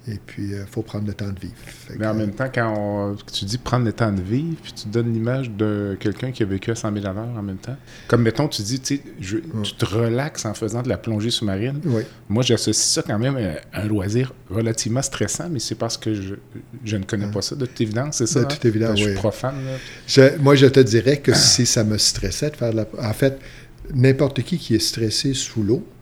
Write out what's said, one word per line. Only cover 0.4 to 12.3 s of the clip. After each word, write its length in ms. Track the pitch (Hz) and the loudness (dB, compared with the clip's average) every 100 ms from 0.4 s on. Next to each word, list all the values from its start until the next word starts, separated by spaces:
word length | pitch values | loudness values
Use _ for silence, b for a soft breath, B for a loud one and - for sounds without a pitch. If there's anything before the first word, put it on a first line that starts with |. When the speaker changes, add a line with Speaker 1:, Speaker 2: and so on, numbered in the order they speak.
| 101 | -6
Speaker 1:
euh, 100 | 101 98 | -6 -6
faut 140 | - | -8
prendre 240 | 110 107 104 | -6 -6 -6
le 80 | |
temps 140 | 101 101 | -6 -8
de 80 | 95 | -8
vivre. 160 | 87 - | -10 -14
Fait 300 | - - - - | -18 -18 -14 -4
Speaker 2:
Mais 120 | 110 | -2
en 40 | |
Speaker 1:
que 40 | 110 | 0
Speaker 2:
même 140 | 107 | -2
temps, 160 | 98 131 | -4 -4
quand 220 | 120 113 107 | -2 -2 -2
on, 380 | 104 104 101 104 - | -2 -2 -2 -6 -8
tu 120 | - | -8
dis 120 | 98 123 | -4 -4
prendre 280 | - 127 113 | 0 2 2
le 60 | |
temps 180 | 104 113 | 0 0
de 100 | 98 | 0
vivre, 360 | 92 123 165 160 | 0 -2 -2 -6
puis 120 | - | -10
tu 160 | - 107 | -12 -4
donnes 240 | 113 117 | -2 0
l'image 360 | 113 113 135 127 | 0 0 -2 -4
de 440 | 101 107 104 101 95 | -2 0 0 -2 -2
quelqu'un 320 | 107 - 131 | -2 -2 -6
qui 100 | 127 | -2
a 40 | 101 | -2
vécu 260 | 95 - | 0 -2
à 20 | |
cent 160 | 113 110 | -4 -2
mille 160 | 104 101 | -4 -4
à 60 | |
l'heure 160 | 95 117 117 | -6 -6 -6
en 40 | |
même 160 | 101 92 | -8 -8
temps. 180 | - 135 B B B | -10 -12 B B B
Comme, 140 | 123 | 4
mettons, 260 | 113 - 147 | 4 2 -2
tu 140 | - | -2
dis, 180 | 101 131 | -4 -4
tu 160 | 131 143 | -2 -6
sais, 60 | - - | -6 -12
je, 160 | 95 110 | -6 -6
Speaker 1:
Ouais. 260 | 170 110 | -4 -6
Speaker 2:
tu 120 | 101 - | -6 -2
te 80 | |
relaxes 600 | 107 107 117 120 147 - | -2 0 0 0 -2 -6
en 100 | 110 | -8
faisant 280 | 104 110 117 | -4 -4 -2
de 60 | 127 | -2
la 80 | 95 | -2
plongée 320 | 117 107 113 | -2 -2 0
sous-marine. 480 | - 107 95 120 143 | 0 0 0 -2 -2
Speaker 1:
Oui. 180 | 156 113 110 B | 0 -2 -2 B
Speaker 2:
Moi, 140 | - | -2